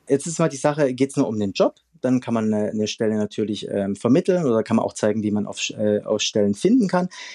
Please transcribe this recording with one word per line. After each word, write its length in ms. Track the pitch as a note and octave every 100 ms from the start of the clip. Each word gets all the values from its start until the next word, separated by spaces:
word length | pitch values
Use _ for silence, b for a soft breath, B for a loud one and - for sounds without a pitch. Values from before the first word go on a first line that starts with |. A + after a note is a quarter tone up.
| -
Jetzt 200 | C#3 E3+
ist 120 | D#3+
mal 80 | E3
die 80 | C#3
Sache, 380 | D3+ D3 C#3
geht's 240 | B2+ C#3 C#3+
nur 100 | -
um 100 | G#2+
den 140 | G2+
Job? 240 | - B3 - _ _
Dann 220 | B2+ B2+
kann 120 | B2
man 200 | A#2 G#2+
eine, 160 | G#2+ G#2
eine 180 | A2 G#2+
Stelle 280 | - A2 G#2+
natürlich, 520 | G#2+ - G#2+ G2+ -
ähm, 280 | G2+ G2 G2+
vermitteln 480 | A#2+ F3 - F3+ C#3+
oder 180 | A2
kann 140 | G#2+ A2+
man 80 | -
auch 80 |
zeigen, 300 | - G#2+ G#2+
wie 80 | G#2
man 140 | G#2 G2+
auf, 140 | - -
äh, 300 | - G#2+ G#2
auf 180 | - G#2+
Stellen 320 | - A2 G2+
finden 340 | G2+ F3+ C4 F#3+
kann. 220 | F3+ F3+ B B